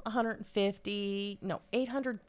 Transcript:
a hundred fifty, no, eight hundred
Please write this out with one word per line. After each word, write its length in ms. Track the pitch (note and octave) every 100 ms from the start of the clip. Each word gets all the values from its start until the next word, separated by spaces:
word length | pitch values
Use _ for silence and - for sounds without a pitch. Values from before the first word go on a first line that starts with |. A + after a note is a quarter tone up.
a 60 | A3+
hundred 340 | A#3 A3+ G#3+ G#3+
fifty, 920 | G#3+ G3 G3 G3+ G3+ G3+ G3 G3+ G3
no, 180 | F#3+ D#3+ -
eight 180 | A#3+ B3+
hundred 300 | C4+ B3+ G#3+